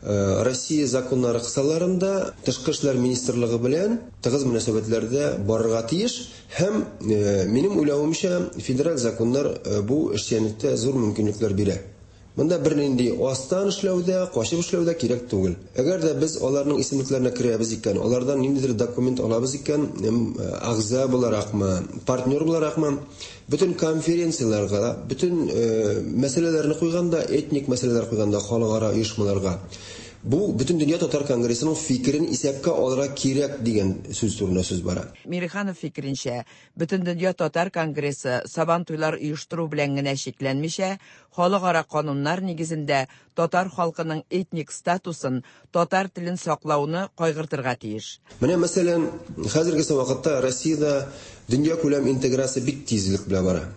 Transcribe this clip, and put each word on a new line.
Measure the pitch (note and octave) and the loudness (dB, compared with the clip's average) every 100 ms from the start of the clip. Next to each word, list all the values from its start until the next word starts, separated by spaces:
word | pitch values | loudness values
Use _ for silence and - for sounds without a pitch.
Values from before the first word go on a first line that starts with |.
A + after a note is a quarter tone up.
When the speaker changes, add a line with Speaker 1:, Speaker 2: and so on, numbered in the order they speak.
Speaker 1:
э, | - G#2 G2 G2 | 0 0 2 2
Россия | A#2 B2+ - D#3 C#3 | 2 0 0 0 2
законнары | B2+ B2+ C3 B2 A#2 | 0 0 0 2 0
кысаларында | - - C#3 D#3+ F3+ F#3 F#3+ G3 - - | -2 0 2 2 0 0 0 0 -4 -4
Тышкы | - B2+ - | -4 -2 -2
эшләр | D3 C#3 B2+ | 0 0 2
министрлыгы | B2 B2 - A#2+ A#2 A#2 | 2 0 0 0 2 2
белән | B2 D3+ G#3 A#3 - - | 2 2 0 -2 -4 -4
тыгыз | B2+ C#3 | 0 2
мөнәсәбәтләрдә | C3 A#2 G#2+ A2 G#2+ A2+ C3 C3+ D3 B2+ G2+ | 2 0 2 0 0 0 0 0 0 -2 0
барырга | A2 A2+ A2+ A2+ | 2 2 0 0
тиеш | E3 A#3 - - - - - | 0 0 -2 -12 -16 -12 -2
һәм, | F3+ G#3+ - - G#2+ | 0 0 -2 -6 0
э, | G#2+ G2+ G2+ F#2+ | 2 4 2 2
минем | A#2 F3+ G3 | 2 2 2
уйлавымча, | D3 C#3+ D3 E3 F#3+ F3+ F3+ - | 2 2 0 0 0 0 -2 -6
федераль | - B2+ D3+ D#3 | -4 0 2 2
законнар, | A#2 A2 A2+ C3 D3 - | -2 0 0 2 0 -4
э, | - G#2 | -2 -2
бу | G#2 C#3+ - | 0 0 2
эшчәнлектә | - - A2+ A2 A2 C#3+ B2+ | -2 0 0 0 0 -2 0
зур | A#2 | 0
мөмкинлекләр | C3+ G#2+ G#2 G#2 G2+ A2+ | 2 0 0 -2 0 0
бирә. | G2 G2 - - - - - - | 2 0 0 -6 -20 -20 -20 -12
Монда | - D3 F3 | -2 0 2
бер | C#3+ D3 | 2 2
нинди | C#3+ B2+ B2 - C3 | 2 2 2 2 0
астан | C3 - F3+ G3+ | -2 -2 0 0
эшләү | F#3+ G3 F3+ F3 | 0 0 0 2
дә, | F#3 F3+ | 0 0
качып | B2+ A2+ E3+ | -2 0 -2
эшләү | E3+ F#3 E3+ | 0 0 0
дә | E3 | 0
кирәк | A2+ A#2+ - | 0 -2 0
түгел. | G2+ F#2 F2 - - | 0 0 -2 -6 0
Әгәр | C#3 F#3 | 2 2
дә | D#3+ C#3 | 0 2
без | D#3 - | 0 0
аларның | C3 C#3 C#3 C#3 | 0 0 2 0
исемлекләренә | - C#3 C3 C3+ B2 A#2+ | 0 -2 0 0 0 2
керәбез | B2 A2+ A2 A2 | 0 2 0 -2
икән, | A2 F#2+ | 0 0
алардан | A2 B2+ B2 C#3 | 2 2 2 0
ниндидер | C3 C#3 C3 | 2 2 0
документ | A2 A#2 - B2+ B2+ | 0 0 0 0 0
алабыз | A2 A2+ B2+ C#3 | 2 2 0 -4
икән, | - D3 D3 F2+ | -2 0 0 -2
эм, | G#2+ A#2 A2+ - | 0 2 0 -2
әгъза | F2+ F#2+ - A2 G#2+ B2+ C3+ | -4 -4 -2 -2 0 0 2
буларакмы, | B2+ A#2+ G#2+ G#2 G#2+ G2 F#2 - - - | 2 2 0 -2 0 2 0 -2 -8 -2
партнер | B2+ B2+ C#3+ D#3+ | 0 2 2 2
буларакмы, | E3 D3+ D#3 D3+ C#3 - - - - - | 2 0 0 0 0 -6 -16 -18 -16 -4
бөтен | C#3+ F#3 | 2 2
конференцияларга, | E3+ D#3+ D#3+ D#3 E3+ E3+ D#3 A2+ G#2+ G2 G2+ G#2+ - A2 | 2 0 2 2 2 2 0 2 2 2 2 0 -2 -6
бөтен, | - F3+ F3 C3+ | 0 0 2 0
э, | A2 A2+ A2 G#2+ G#2 F#2+ A2 | 2 2 2 2 0 -2 0
мәсьәләләрне | C3+ C#3+ E3+ D#3+ D3 D3+ | 2 2 2 2 2 2
куйганда, | E3+ E3+ F3 E3 - | 0 2 2 0 2
этник | D3 - C#3+ C3+ | 0 0 -2 0
мәсьәләләр | B2+ B2+ A#2 A2+ | 0 2 0 0
куйганда, | G#2+ G#2 G#2 | 0 2 2
халыкара | G2 A#2 A2+ A2 A2 G2+ | 0 0 2 2 2 0
оешмаларга, | G#2+ - G2+ G2 F#2+ F2+ - - - - - - | 0 0 0 2 0 -4 -8 -16 -16 -16 -18 -12
бу | A2 C#3 G3+ | -2 0 2
бөтен | A2+ B2+ F3 | 0 0 2
дөнья | D3 E3+ | 2 2
татар | D#3+ D3 - | 0 0 0
конгрессының | B2 A#2+ A#2 D3+ | 0 2 0 0
фикерен | D3+ - B2+ C3 D3 E3+ | -2 0 0 2 0 0
исәпкә | B2 C#3+ C3+ E3+ | 0 -2 0 0
алырга | E3 B2+ C3 C#3 C#3 | 2 2 2 -2 0
кирәк | C#3 C3+ C#3 C#3 A2+ | 0 0 -2 -2 0
дигән | G#2+ F#2+ F#2+ - | 2 0 -2 -6
сүз | - A2 F#2 | -4 -2 0
турында | G2 F#2 | 0 0
сүз | F2+ F#2 F2+ | 0 -2 -2
бара. | F#2 - - - | -4 -6 -14 -6
Speaker 2:
Мирханов | F3 F3 F#3+ G3+ F3 | -6 -4 -4 -6 -6
фикеренчә, | D#3 - C#3+ C3+ C3 A#2+ G#2+ - - - | -10 -8 -8 -6 -6 -6 -8 -18 -20 -6
бөтен | E3 F#3+ | -2 -2
дөнья | F3 E3+ F#3 | -2 0 -2
татар | F3+ D#3+ E3 F#3 | 0 -2 0 -2
конгрессы | F3 D#3+ D3 C#3+ C#3 C3+ B2 - | -2 -4 -2 -4 -4 -2 -2 -4
сабан | - D#3+ E3+ E3+ | -2 2 2 0
туйлар | D#3 D#3 E3 | -2 -2 -2
оештыру | D3+ D3 - E3+ D#3+ | -4 -6 -8 -6 -4
белән | D3+ C#3+ C#3 | -2 0 0
генә | C#3 | -2
шикләнмичә, | C#3 - - C3+ C3+ D#3+ E3 F#3+ G3 - - _ | -4 -6 -6 -2 -2 -2 -2 -4 -4 -12 -20 _
халыкара | - F3 G3 F3+ E3 | 0 2 2 2 0
кануннар | D#3 D#3 D3+ C#3 C#3+ F3+ | 0 -2 0 0 0 0
нигезендә | F#3+ D#3+ E3 D#3+ C#3+ C#3 C3 - _ | -2 -4 -4 -4 0 0 0 -8 _
татар | - E3 F3+ F#3 | -2 0 2 0
халкының | - E3+ E3 D#3+ D#3 - | -2 -4 -2 -4 -4 -4
этник | F3+ F3+ E3 C#3+ | -4 -4 -6 -8
статусын, | - - F3+ - D#3+ C3+ B2+ - - _ | -6 -2 -2 -2 -6 -2 -4 -6 -20 _
татар | E3+ E3+ F#3+ F#3+ | 0 2 2 0
телен | - F3 F3+ | -6 -6 -6
саклауны | E3+ D3+ D3+ D3 C#3+ E3+ G3 - | -4 -4 0 0 0 -2 -6 -2
кайгыртырга | E3 D3+ D#3+ D3 B2+ | -2 0 -4 -4 -2
тиеш. | B2 A2 G#2+ - - _ - | -4 -6 -8 -10 -16 _ 0
Speaker 1:
Менә, | B2+ F3 | 2 4
мәсәлән, | F3 - F3 E3+ D#3 - - - D#2+ | 2 2 2 2 0 -4 -14 -6 0
хәзерге | D3+ E3+ D#3 D#3 C#3+ | 2 2 2 2 2
вакытта | B2+ C3 E3+ C#3 | 2 0 0 2
Россиядә | C3 B2 D#3+ D#3 D3 C#3 C3 - - - - | 0 0 0 2 2 0 -2 -12 -18 -20 0
дөнья | B2 D3+ E3 | 2 4 2
күләм | D3+ C#3+ B2+ | 2 2 2
интеграция | C3 C3 C3 C3 C3+ | 2 2 2 0 0
бик | A#2+ - - | -2 -4 -2
тизлек | A2 F#2+ F#2+ - | 0 2 0 0
белән | F#2+ | 2
бара. | F#2 F2 E2 | 2 0 -2